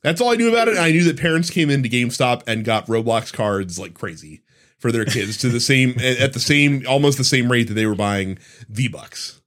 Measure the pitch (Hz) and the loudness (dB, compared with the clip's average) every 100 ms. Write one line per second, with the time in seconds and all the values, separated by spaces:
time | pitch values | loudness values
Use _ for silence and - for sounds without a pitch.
0 | 143 170 240 233 233 233 226 190 165 160 | -2 0 2 2 2 4 2 2 2 4
1 | 170 143 170 160 170 175 151 139 123 123 | 2 2 0 0 0 0 2 2 2 0
2 | 120 - 127 120 - 113 110 110 - 113 | -2 0 0 0 -2 -4 0 -2 0 -2
3 | 113 113 - - 107 98 92 87 95 85 | 0 -2 -2 -4 -2 -2 -4 -10 -14 -12
4 | 101 80 78 76 _ _ _ _ 120 117 | -14 -14 -20 -20 _ _ _ _ -2 -2
5 | 107 120 101 110 127 117 - 135 131 120 | -2 -2 -4 -2 -2 0 2 2 2 0
6 | 127 123 135 135 - 147 143 139 127 139 | -2 0 0 -2 0 4 4 2 0 2
7 | 143 131 127 135 120 123 104 107 110 101 | 2 2 0 2 2 2 0 0 -2 0
8 | 101 101 95 92 - - - 107 123 - | -2 -2 -4 -8 -16 -20 -14 -6 -6 -6
9 | - - - - | -16 -14 -14 -16